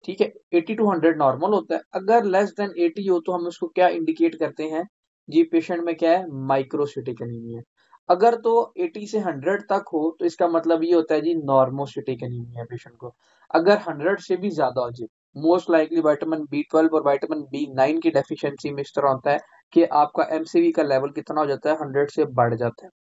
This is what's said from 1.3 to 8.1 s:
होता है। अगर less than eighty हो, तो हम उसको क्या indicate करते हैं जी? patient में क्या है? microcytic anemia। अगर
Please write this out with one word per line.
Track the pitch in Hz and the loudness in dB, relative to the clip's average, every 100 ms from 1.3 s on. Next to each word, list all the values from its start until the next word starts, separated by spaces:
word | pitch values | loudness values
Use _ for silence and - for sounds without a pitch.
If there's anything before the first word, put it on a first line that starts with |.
| 127 180 | 2 0
होता | 208 - 165 | 0 0 -6
है। | - | -6
अगर | 190 190 233 | -8 2 2
less | 208 185 202 | 4 0 0
than | - 202 | -2 -6
eighty | 165 170 165 196 | 0 -2 0 0
हो, | 175 | 0
तो | 165 | 0
हम | 180 170 | -4 -4
उसको | 165 170 | -6 -6
क्या | - 180 | 2 2
indicate | 170 160 160 165 160 | 4 -4 0 0 0
करते | 160 165 | -6 -4
हैं | 156 156 190 _ _ _ - | -6 -6 -8 _ _ _ 0
जी? | 151 | 2
patient | 165 165 160 175 | 4 2 0 -4
में | 170 160 | -4 -2
क्या | 165 | 2
है? | 175 185 | 2 0
microcytic | 139 135 135 131 147 143 143 123 117 | -8 -2 -2 0 -4 -4 -4 -10 -8
anemia। | 120 117 117 117 117 _ _ _ | -10 -10 -12 -14 -16 _ _ _
अगर | - | -2